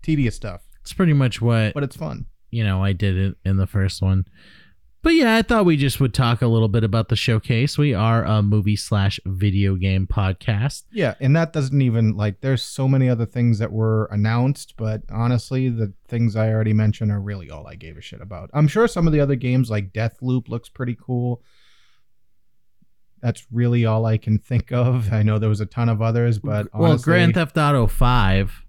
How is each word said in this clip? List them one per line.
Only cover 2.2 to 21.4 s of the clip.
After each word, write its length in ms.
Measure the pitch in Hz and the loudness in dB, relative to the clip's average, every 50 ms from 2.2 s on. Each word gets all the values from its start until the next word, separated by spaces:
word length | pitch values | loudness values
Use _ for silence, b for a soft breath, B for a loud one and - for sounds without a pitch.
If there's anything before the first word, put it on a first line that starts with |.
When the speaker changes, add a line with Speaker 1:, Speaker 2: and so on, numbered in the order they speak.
| - - - _ - - | -12 -14 -16 _ -18 -10
Speaker 2:
you 140 | - 117 110 | -6 -2 -2
know, 180 | 101 95 92 | 0 0 0
I 100 | 95 98 | 0 -2
did 240 | 98 85 104 98 92 | -2 0 -2 -2 0
it 200 | 92 95 98 - _ _ | 0 -2 -2 -4 _ _
in 120 | 98 98 | -2 0
the 120 | 98 95 - | 0 0 -2
first 340 | - 101 95 92 - - | -2 -2 -2 -2 -2 -2
one. 220 | 98 95 95 95 92 b b b b b b b b b b b b _ _ _ | 0 0 0 0 -2 b b b b b b b b b b b b _ _ _
But 120 | - 320 330 | 0 2 4
yeah, 220 | 330 277 226 220 | 4 4 4 4
I 40 | 226 | 2
thought 240 | 220 - 240 220 196 | 2 2 2 4 4
we 140 | 175 160 143 | 4 4 2
just 200 | 139 135 - - | 2 0 0 0
would 120 | 139 123 | 0 0
talk 300 | - - 131 117 117 107 | 2 0 2 2 2 2
a 40 | 127 | 2
little 220 | 117 113 113 113 110 | 2 2 2 2 2
bit 160 | 98 117 110 | 2 0 0
about 240 | 107 104 113 107 - | 2 0 0 0 0
the 80 | 113 | -2
showcase. 640 | - - - 113 107 - - 123 113 131 143 - - | -2 0 0 0 0 0 0 0 0 0 0 0 0
We 160 | 147 147 120 | 0 0 2
are 280 | 90 110 113 113 117 | 2 2 2 2 2
a 200 | - - 107 107 | 2 2 2 2
movie 340 | 101 101 107 107 92 107 107 | 2 2 2 2 2 0 -2
slash 420 | - - - 110 101 98 101 - - _ | -2 -2 -2 0 0 2 0 -2 -4 _
video 500 | - 95 92 104 101 95 98 101 98 95 | -8 -4 0 0 0 2 2 2 2 0
game 300 | 92 92 98 95 95 95 | 0 0 0 0 0 0
podcast. 760 | - - 110 98 95 92 _ - - 110 101 113 143 - - - _ | 0 -2 0 0 -2 -2 _ -4 -4 -2 0 -2 -4 -4 -8 -18 _
Speaker 1:
Yeah, 220 | 226 220 165 117 - _ | -4 -2 -2 -2 -2 _
and 140 | 135 131 143 | 0 2 2
that 200 | 165 165 160 - | 2 2 0 -2
doesn't 260 | 160 135 131 143 139 | -4 -4 0 0 0
even, 340 | 131 123 110 117 113 107 107 101 | 2 2 2 2 2 0 0 0
like, 240 | 104 104 101 _ | -2 -4 -4 _
there's 180 | - 135 135 120 | -2 -2 -2 -2
so 240 | - - - - 135 | -4 -8 -6 -4 0
many 220 | 131 135 131 127 127 | 0 2 2 2 2
other 160 | 123 113 117 | 0 0 -2
things 340 | - _ 123 120 120 113 101 | -4 _ 0 2 2 2 0
that 120 | 113 - | -2 -4
were 380 | 104 110 110 110 110 107 107 - | -2 -2 0 0 0 0 -2 -2
announced, 600 | 104 104 104 110 117 120 123 135 143 - - - - | -2 -2 0 0 0 0 0 0 -2 -4 -10 -20 -12
but 240 | - 113 107 110 110 - - | -8 -6 -6 -6 -8 -10 -10
honestly, 600 | 98 110 117 120 123 117 - - 131 131 131 127 | -6 -2 -2 0 0 -2 -2 -4 -4 -2 -2 -2
the 240 | 117 113 110 101 98 - _ | -2 -2 -4 -6 -6 -16 _
things 300 | - 120 117 117 113 98 | -8 -2 0 0 0 0
I 140 | 110 110 110 | 0 0 0
already 220 | 110 110 110 107 107 | 0 0 0 2 2
mentioned 360 | 107 110 107 - - 113 104 | 2 2 0 0 0 -2 -2
are 80 | 104 101 | -2 -2
really 280 | 98 101 101 98 85 65 | -4 -8 -10 -12 -12 -16
all 180 | 76 76 76 | -16 -16 -16
I 100 | 73 78 | -16 -18
gave 200 | 85 - 80 78 | -18 -18 -18 -18
a 60 | 73 | -18
shit 180 | - - - - | -20 -20 -18 -18
about. 300 | - 101 101 80 - - | -16 -16 -16 -16 -16 -6
I'm 160 | - 147 151 147 | -2 0 0 0
sure 180 | - 214 233 | 2 0 0
some 200 | 233 - 180 165 | 0 0 0 0
of 80 | 165 151 | 0 2
the 60 | 147 | 2
other 160 | 143 139 139 | 0 0 -2
games, 340 | 120 123 123 123 127 131 113 | -4 -2 -2 0 0 0 0
like 240 | 107 104 101 98 - | -2 -6 -6 -6 -6
Deathloop, 560 | 107 110 120 - _ 127 127 127 127 117 - | -4 -4 -4 -6 _ -6 -4 -4 -4 -4 -6
looks 180 | 117 120 - - | -12 -12 -12 -14
pretty 300 | _ - 127 123 117 - | _ -8 -8 -8 -8 -10
cool. 420 | - - 127 120 123 123 120 - | -8 -6 -4 -4 -2 -4 -6 -8